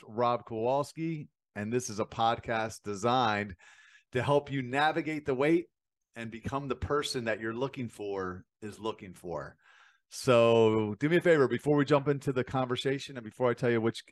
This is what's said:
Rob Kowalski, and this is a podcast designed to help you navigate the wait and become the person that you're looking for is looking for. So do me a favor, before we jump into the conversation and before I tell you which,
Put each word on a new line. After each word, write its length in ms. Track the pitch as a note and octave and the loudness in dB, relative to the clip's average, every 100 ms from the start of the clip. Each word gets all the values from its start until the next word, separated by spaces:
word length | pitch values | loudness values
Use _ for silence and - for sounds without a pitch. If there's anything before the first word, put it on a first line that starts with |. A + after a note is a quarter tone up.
| - | -8
Rob 380 | A2 A#2+ A#2+ - | 0 0 0 -4
Kowalski, 800 | A2+ A#2 C#3 C#3+ - D#3+ D#3 - _ _ | -4 0 0 -2 -6 -6 -8 -12 _ _
and 180 | G#2 G#2+ | -10 -4
this 180 | B2 B2 | -4 -2
is 100 | G#2 | -4
a 60 | G#2 | -4
podcast 760 | - A2+ A#2 - A2+ A2 - | 0 0 0 -2 -4 -4 -8
designed 720 | G#2 G2+ A#2 B2+ A#2 G#2 G#2 F2 - - - - _ | -8 -2 0 2 2 0 -4 -10 -20 -20 -20 -20 _
to 100 | B2+ | -2
help 260 | A#2 C#3+ C#3+ | 2 2 0
you 120 | C3+ | -4
navigate 640 | B2 C#3 D3+ D#3 D#3 D3+ D3 | -4 0 0 0 -4 -4 -2
the 100 | B2+ | 0
wait 300 | D3 E3+ - _ _ _ _ A#2 | 4 2 0 _ _ _ _ -12
and 160 | A2+ | -10
become 380 | A2+ A2 C#3 C#3+ | -10 -8 -6 -6
the 60 | B2 | -6
person 500 | - D3 C#3+ C3 A2+ | -2 -2 -2 -4 -2
that 160 | G#2+ | -2
you're 120 | A2+ | -4
looking 360 | A#2 C3 C3+ A#2 | -4 -4 -4 -10
for 560 | - G2+ G2 F#2 F#2 - _ | -8 -6 -4 -4 -8 -14 _
is 180 | G#2+ F#2+ | -14 -8
looking 340 | G#2+ G#2 G2 | -6 -6 -12
for. 440 | E2 F2 D#2 C#2 - _ - _ _ _ | -14 -10 -8 -10 -16 _ -20 _ _ _
So 840 | - - A#2+ A#2 A#2 A2 A2 G#2+ G#2 | -2 4 6 8 6 6 4 0 -2
do 120 | D3 | 0
me 80 | E3+ | 4
a 40 | |
favor, 280 | F3 D#3+ B2+ | 6 6 6
before 260 | A#2 C#3+ D3 | 2 2 2
we 80 | |
jump 240 | C#3 D3 C#3+ | 4 2 2
into 240 | C#3 D3 | -2 -2
the 140 | B2+ B2 | -2 -2
conversation 720 | C3 B2 B2 C3+ C#3 - C3+ | -2 -2 -2 -2 -4 -6 -12
and 60 | |
before 260 | G#2+ - B2 | -12 -2 0
I 40 | |
tell 160 | A#2 B2 | 2 2
you 120 | A#2 | 2
which, 200 | A2+ - - | 0 -2 -8